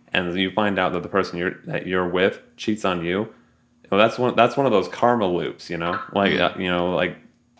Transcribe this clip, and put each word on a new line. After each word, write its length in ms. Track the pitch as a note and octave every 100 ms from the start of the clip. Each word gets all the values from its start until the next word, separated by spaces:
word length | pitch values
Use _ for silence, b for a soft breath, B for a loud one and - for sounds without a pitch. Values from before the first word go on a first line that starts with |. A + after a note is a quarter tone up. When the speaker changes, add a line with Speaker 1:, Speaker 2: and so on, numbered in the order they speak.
| _
Speaker 1:
and 240 | - F2+ F2+
you 140 | F#2+
find 260 | - G#2 F#2+
out 140 | F2+
that 100 | E2+
the 60 | F2
person 280 | G2 F2+ F2
you're, 160 | F2+ - -
that 220 | - -
you're 200 | F#2 F2+
with 340 | F2+ F#2+ - - _
cheats 260 | - G#2+ G2
on 180 | F2+
you, 160 | E2+ F#2+ A2 B B B B _
you 60 | _
know, 60 | F#2+
that's 200 | A2+ -
one, 160 | B2 A2+
that's 200 | A#2+ C3
one 80 | C3+
of 60 |
those 140 | G#2 F#2
karma 380 | - A#2+ A#2+ G2
loops, 420 | F2 C#2 - -
you 80 | E2+
know? 220 | E2+ F2 -
Like, 200 | G2 G2
Speaker 2:
Mm. 220 | E2 F2 -
Speaker 1:
uh, 40 |
you 100 | F#2
know, 260 | F2 F2 E2+
like, 220 | F2 D#2 - _ _